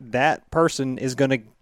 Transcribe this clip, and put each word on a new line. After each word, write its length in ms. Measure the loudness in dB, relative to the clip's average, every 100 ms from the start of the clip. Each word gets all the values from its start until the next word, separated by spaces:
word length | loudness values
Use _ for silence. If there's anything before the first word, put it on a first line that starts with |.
That 500 | -4 0 2 0 -2
person 460 | 0 2 0 -4 -4
is 180 | -4 0
gonna 220 | 2 0 -4 _